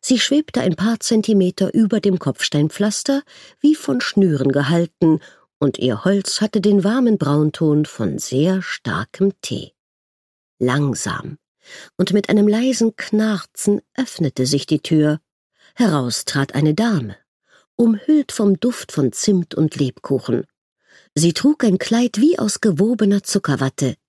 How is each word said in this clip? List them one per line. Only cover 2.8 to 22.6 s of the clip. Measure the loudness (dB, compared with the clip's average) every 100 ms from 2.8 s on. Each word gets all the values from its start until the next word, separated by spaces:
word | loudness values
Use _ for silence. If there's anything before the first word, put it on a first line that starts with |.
| -4 -2 -2 -4 -4 -20 -20 _
wie | 0 0
von | 0 -4
Schnüren | -2 2 2 2 0
gehalten, | 0 2 0 0 _ 2 2 -2 _ _ _
und | -4 0
ihr | -2 0
Holz | 0 0 0 -4
hatte | -2 0
den | 2 2
warmen | 2 2 2 2
Braunton | 2 2 0 0 0 2
von | 0 -4 -6 -4
sehr | -4 0 0 0
starkem | -4 -8 -6 -6 -6 -2 -2 -2
Tee. | -10 -10 -12 _ _ _ _ _ _ _ _ _
Langsam | -2 0 -2 -4 -6 -8 -10 -16 _ _ _ -20 -20 _
und | 0
mit | 0 2
einem | 2 4
leisen | 2 0 2 0 -2
Knarzen | -4 -2 0 -4 -8 -6 -2 -2 _ -6
öffnete | -6 -2 -4 -2 -2
sich | -2 0
die | -4
Tür. | 0 2 2 0 _ _ _ _ _ 0
Heraus | 2 2 -2 -4
trat | -4 -2 -2 0
eine | 0
Dame, | 2 0 0 -4 -14 _ _ _ _ _ 0
umhüllt | 2 2 2 2 2
vom | 0 2 2
Duft | 0 -4 -8
von | -2 -2
Zimt | 0 0 0 0
und | -2 -2 0
Lebkuchen. | -4 -4 -4 -4 -2 -4 -4 _ _ _ _ _ _
Sie | 0 0
trug | 2 0 2
ein | 2 0
Kleid | 0 0 0 2
wie | 2 2
aus | -2 -2